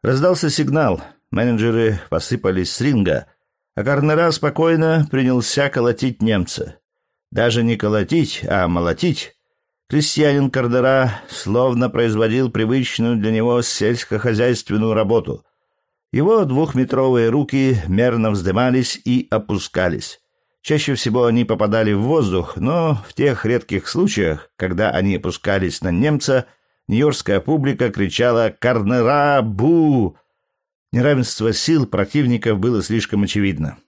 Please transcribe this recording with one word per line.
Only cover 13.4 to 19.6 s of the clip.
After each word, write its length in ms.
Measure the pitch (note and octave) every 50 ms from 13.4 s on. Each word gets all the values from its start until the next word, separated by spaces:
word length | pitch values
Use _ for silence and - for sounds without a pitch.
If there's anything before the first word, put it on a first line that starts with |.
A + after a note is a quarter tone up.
| A2+ A#2+ A#2+ B2
сельскохозяйственную 1300 | A#2+ - - - - G#2+ A#2+ A#2 - - A2 G#2+ G#2+ B2 A2+ G#2 A#2+ B2+ B2 A2 - - - G#2+ A2 A2+ A2
работу. 520 | G#2+ G#2+ G2+ A#2 A2+ - - C2 - _ _ _ _ _ _ _ _ _ _ _ _ _ _
Его 320 | - - D3 F#3+ A3+ A3 F#3+
двухметровые 880 | D3 B2+ C#3 D3+ D3 C3+ B2+ C3 B2+ - B2+ C3 C3 B2+ A#2+ A#2 A2+
руки 480 | A2+ D3 C#3+ - - C3+ C3+ C3 C3 G#2+ D#2+
мерно 440 | E2 F2+ G#2 A#2+ B2 A#2 A#2 A2 A2
вздымались 680 | G#2 G2+ E2+ F#2+ F#2 G#2+ B2 B2+ B2 C3 B2 - - - _
и 220 | B2 B2 B2+ - _
опускались. 880 | - G#2+ G#2 - G#2+ F#2+